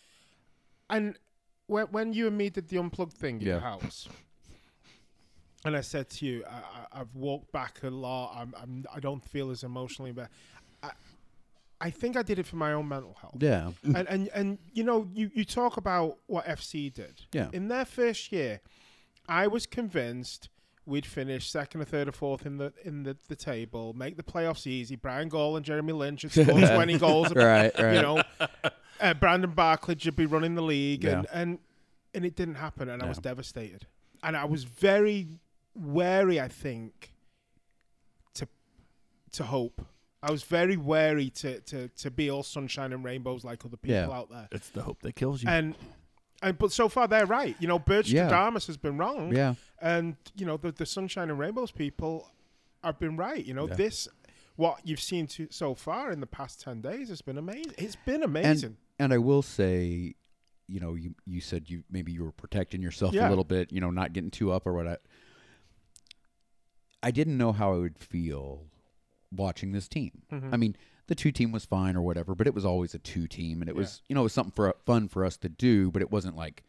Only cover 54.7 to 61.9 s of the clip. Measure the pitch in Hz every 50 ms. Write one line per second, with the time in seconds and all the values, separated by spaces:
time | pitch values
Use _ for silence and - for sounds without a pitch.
54.7 | 143 - - 170 156 127 - - 185 175 156 143 - - 160 151 - - 175 139
55.7 | 131 - - 156 170 233 285 262 175 147 131 - - - 143 123 - - - 135
56.7 | 120 113 110 135 202 269 277 226 185 156 - 139 131 143 160 185 214 285 330 302
57.7 | - - - - - - - 247 269 311 320 196 143 156 - 151 151 151 131 110
58.7 | 110 - _ _ _ - 143 135 127 120 117 131 143 143 135 - - - 98 92
59.7 | 92 90 90 87 87 87 87 85 - - _ _ _ _ _ _ _ _ _ -
60.7 | 95 92 87 82 85 82 82 87 82 - _ 95 90 90 - - 92 85 78 82
61.7 | 87 85 - -